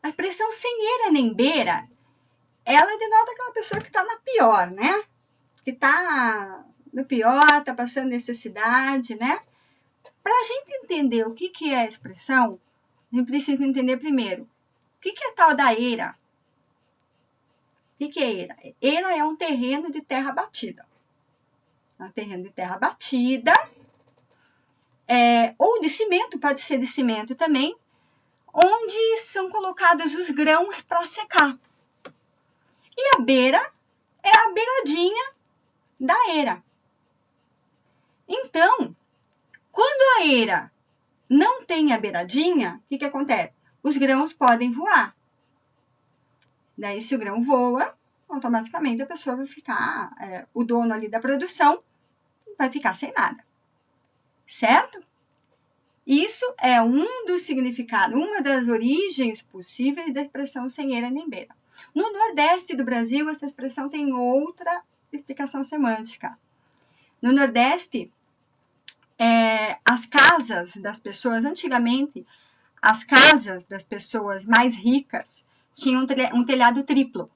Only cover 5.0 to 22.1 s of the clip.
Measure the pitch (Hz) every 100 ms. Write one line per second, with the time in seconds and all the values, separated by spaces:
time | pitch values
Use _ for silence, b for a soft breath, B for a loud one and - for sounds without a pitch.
5 | 415 _ _ _ _ _ - 247 277 320
6 | - 277 233 214 196 190 - _ - 247
7 | 269 247 220 269 302 294 285 240 240 269
8 | 262 240 240 240 220 196 220 254 269 269
9 | 240 214 247 349 _ _ _ _ _ _
10 | - _ - 494 453 508 571 554 - 339
11 | 277 233 220 226 359 - 311 262 220 -
12 | - - - 262 226 185 _ _ _ _
13 | _ 240 247 285 277 269 277 269 254 254
14 | 302 269 220 - 226 _ _ _ _ _
15 | 370 - 571 - 330 285 277 220 247 226
16 | - - _ _ _ _ _ _ _ _
17 | _ _ _ _ _ _ _ _ _ _
18 | 294 320 262 190 180 - - _ 269 320
19 | 370 330 311 311 339 269 247 277 330 285
20 | - 269 269 262 - - 196 - - _
21 | _ _ _ _ _ _ _ _ _ _
22 | 190